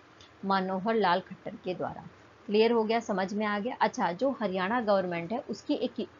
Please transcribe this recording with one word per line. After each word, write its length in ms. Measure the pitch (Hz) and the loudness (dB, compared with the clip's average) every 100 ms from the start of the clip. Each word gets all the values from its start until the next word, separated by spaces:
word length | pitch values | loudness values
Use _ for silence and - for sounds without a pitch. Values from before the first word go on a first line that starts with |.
| - - - - | -16 -20 -20 -8
मनोहर 500 | 196 196 185 190 208 | 0 0 0 -2 0
लाल 260 | 226 190 180 | 2 4 2
खट्टर 360 | - 185 - 202 | 0 -12 -12 -10
के 100 | - | -6
द्वारा। 300 | 180 139 - - - - - - | -4 -4 -8 -14 -20 -20 -16 0
क्लियर 260 | 208 226 | 4 6
हो 120 | 233 | 4
गया, 160 | 220 226 | 2 0
समझ 340 | 233 196 190 | 0 -2 -2
में 120 | 202 214 | -2 -2
आ 120 | 208 | -2
गया? 180 | 220 - | -4 0
अच्छा, 320 | - - 180 | 0 0 -2
जो 180 | 180 269 | 0 -2
हरियाणा 500 | 247 208 185 185 247 | 0 -2 -2 -2 0
गवर्नमेंट 520 | 214 196 180 170 170 | 2 2 2 -2 -4
है 60 | 240 | -6
उसकी 360 | - 202 - | -6 -8 -4
एक 320 | 294 247 - 190 | -2 -2 -4 -6